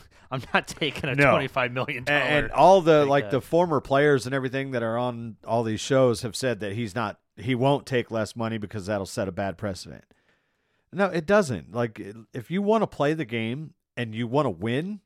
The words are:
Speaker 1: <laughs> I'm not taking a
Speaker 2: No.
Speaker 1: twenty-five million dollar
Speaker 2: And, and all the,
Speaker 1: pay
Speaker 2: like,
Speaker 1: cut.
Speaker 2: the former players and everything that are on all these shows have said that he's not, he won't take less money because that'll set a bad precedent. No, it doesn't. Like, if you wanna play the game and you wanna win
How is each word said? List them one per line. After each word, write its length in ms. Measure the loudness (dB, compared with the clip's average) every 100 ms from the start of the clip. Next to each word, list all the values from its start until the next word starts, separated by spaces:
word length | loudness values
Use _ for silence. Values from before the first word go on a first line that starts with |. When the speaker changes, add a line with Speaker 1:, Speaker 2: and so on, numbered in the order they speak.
| -20
Speaker 1:
<laughs> 240 | _ -10
I'm 100 | -10 -4
not 140 | -2 -4
taking 420 | -4 -6 -4 -4
a 60 | 4
Speaker 2:
No. 160 | 6
Speaker 1:
twenty-five 400 | 6 2 -2 -2
million 320 | -2 -6 -6
dollar 160 | -2 0
Speaker 2:
And, 260 | 2 0 0
and 60 |
all 280 | 6 8 8
the, 220 | 8 6
Speaker 1:
pay 60 | 6
Speaker 2:
like, 140 | 2 2
Speaker 1:
cut. 60 |
Speaker 2:
the 100 | -2
former 380 | 0 0 2 0
players 440 | 0 2 4 4 0
and 80 | -4
everything 360 | -4 -4 -4
that 120 | -4
are 140 | -2 -2
on 400 | -4 -6 -10 -12 -2
all 180 | -2
these 180 | 0 -4
shows 400 | 0 4 4 2
have 120 | -4 -4
said 240 | -4 -4
that 120 | -6
he's 220 | -6 -6 -4
not, 240 | -6 -6 _ -10
he 180 | -4 0
won't 300 | 2 2 0
take 260 | -2 -2
less 240 | -4 -4 -4
money 220 | -6 -6
because 280 | -8 -8 -4
that'll 200 | -4 -4
set 220 | -6 -6
a 40 |
bad 260 | -4 -6 -6
precedent. 460 | -8 -10 -12 -20 _ _ _ _ _ _ _ _ _
No, 120 | -4 -2
it 200 | -2 2
doesn't. 480 | 2 2 -2 -6
Like, 280 | -6 -4 -6 -14 -14 -14
if 180 | -14 -6
you 100 | -4
wanna 260 | 0 2 0
play 260 | -2 -2
the 120 | -2 -4
game 480 | -6 -4 -6 -12 -18 _ -8
and 160 | -8 -6
you 120 | -2
wanna 240 | 0 0
win 480 | -2 -2 -2 -4 -10